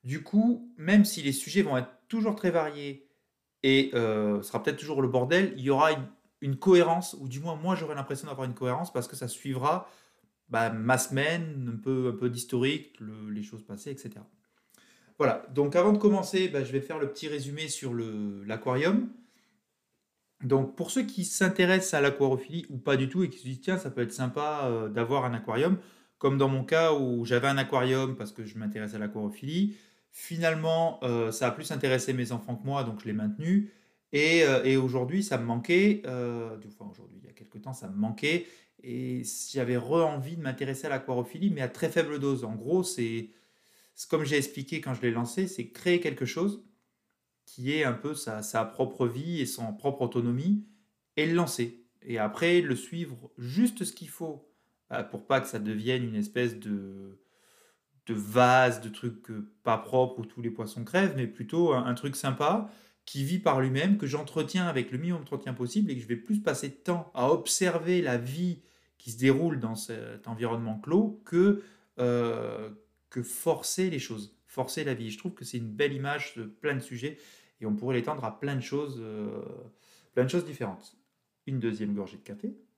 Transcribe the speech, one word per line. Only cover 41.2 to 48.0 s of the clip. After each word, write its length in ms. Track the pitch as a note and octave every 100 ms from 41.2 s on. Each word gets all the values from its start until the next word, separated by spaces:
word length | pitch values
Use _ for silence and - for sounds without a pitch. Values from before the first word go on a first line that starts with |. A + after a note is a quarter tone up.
| A#2+ D#3 G3
mais 120 | D3+
à 60 | B2
très 200 | - D#3+
faible 300 | E3+ D#3 D3
dose. 260 | C#3 C3
En 100 | A2+
gros, 280 | A2 A#2 F#3
c'est, 480 | F3+ - A2+ A2+ G#2+ _ _ _ _ _ _
c'est 140 | - -
comme 140 | D#3+
j'ai 120 | C#3+ D3
expliqué 440 | C#3 - C3+ D#3
quand 140 | C#3
je 80 | B2
l'ai 80 | B2
lancé, 360 | A#2 A#2+ - F#3
c'est 220 | - A#2
créer 320 | - F3+ F3
quelque 260 | E3 C3+ B2+
chose 380 | D#3+ G3+ G3+ - _ _ _ _ _ _ _ _
qui 260 | - B2+
ait 120 | D3+
un 80 | C#3
peu 220 | A#2